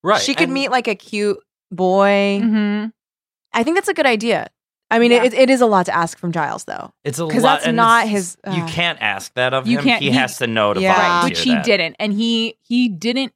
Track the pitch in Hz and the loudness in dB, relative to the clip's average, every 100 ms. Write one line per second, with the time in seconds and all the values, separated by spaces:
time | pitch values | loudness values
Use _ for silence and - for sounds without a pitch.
0 | 175 208 - 277 170 269 269 254 240 196 | 0 0 0 -2 -2 -2 -2 -2 -2 -6
1 | - 214 208 202 _ _ _ 180 185 190 | -8 -4 -4 -4 _ _ _ -2 0 2
2 | 196 202 202 196 226 214 208 208 220 _ | 2 2 0 0 0 0 0 -4 -6 _
3 | _ _ _ _ _ 226 233 349 403 330 | _ _ _ _ _ -2 0 0 -2 0
4 | 277 220 233 185 - _ _ _ _ 226 | 0 2 0 -2 -4 _ _ _ _ 2
5 | 240 240 247 220 262 262 240 202 180 - | 4 4 4 4 4 6 4 4 2 -2
6 | 165 - 175 165 143 - - 50 - _ | -4 -6 -6 -4 -4 -6 -10 -12 -14 _
7 | 143 135 165 196 214 151 - 233 226 233 | -10 -6 -2 2 4 2 0 2 4 4
8 | 220 202 180 - - 170 165 160 170 156 | 2 -2 -4 -12 -6 -6 -4 -4 -4 -2
9 | 107 98 - - 127 131 127 127 147 - | -4 -4 -8 -2 0 0 0 0 0 0
10 | 139 127 127 - 120 113 104 101 190 185 | 0 0 0 -2 -2 0 0 2 2 2
11 | 175 175 175 - 254 233 233 202 165 - | 2 0 0 -2 -2 0 0 0 -2 -4
12 | 214 202 233 233 226 - _ 240 247 175 | -4 -2 -2 -2 -4 -8 _ -2 -2 -2
13 | 220 247 262 | -4 -4 -6